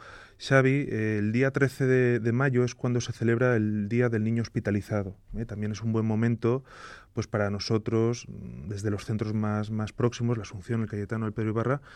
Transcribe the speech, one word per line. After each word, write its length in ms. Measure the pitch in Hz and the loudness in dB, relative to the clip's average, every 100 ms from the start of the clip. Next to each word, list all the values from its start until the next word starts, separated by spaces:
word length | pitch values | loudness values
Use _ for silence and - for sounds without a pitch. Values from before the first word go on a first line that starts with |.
| - - - - | -10 -20 -20 -16
Xavi, 480 | - 135 131 139 143 | 2 4 6 2 0
eh, 280 | 110 107 107 | -2 0 0
el 140 | 104 | 2
día 180 | 113 135 | 2 2
trece 360 | 135 135 - 131 | 2 0 2 2
de, 340 | 127 123 120 | 4 4 2
de 120 | 113 | 2
mayo 320 | 120 139 123 | 2 2 2
es 100 | 123 | 2
cuando 260 | - 123 120 | 0 -2 0
se 120 | - | -2
celebra 440 | - 113 117 127 117 | -2 0 4 4 4
el 320 | 107 107 101 | 2 0 0
Día 200 | 117 123 | 2 2
del 140 | 113 | 2
Niño 180 | 110 117 | 0 0
Hospitalizado, 720 | 110 117 107 101 - 107 98 - - 104 | -2 -2 0 0 0 -2 -2 -8 -12 -8
¿eh? 100 | 117 | -8
También 260 | 104 107 | -6 -6
es 100 | 104 | -4
un 100 | 113 | -2
buen 120 | 110 | 0
momento, 600 | 110 107 117 117 117 127 - - - - - | 2 2 2 2 2 0 -4 -16 -18 -20 -10
pues, 160 | - 98 | -6 -4
para 220 | 107 101 | 0 0
nosotros, 760 | 101 - 110 - 113 113 117 - | -2 0 -2 2 2 2 0 -8
mm, 400 | - - - 78 | -14 -12 -12 -10
desde 220 | 101 104 | -6 -2
los 140 | 101 | -2
centros 280 | - 107 107 | -2 -4 -2
más, 380 | 107 107 107 107 | 0 0 -2 -2
más 220 | 110 107 | -4 -6
próximos, 440 | - 120 - 120 117 | -2 -2 0 -2 -2
la 60 | |
Asunción, 400 | 101 104 - 113 | -4 -12 -6 -4
el 60 | 110 | -2
Cayetano, 380 | 104 101 113 110 | -4 -4 -4 -4
el 60 | |
Pedro 180 | 107 110 | -2 -2
Ibarra, 300 | 110 113 139 - | 0 0 -2 -4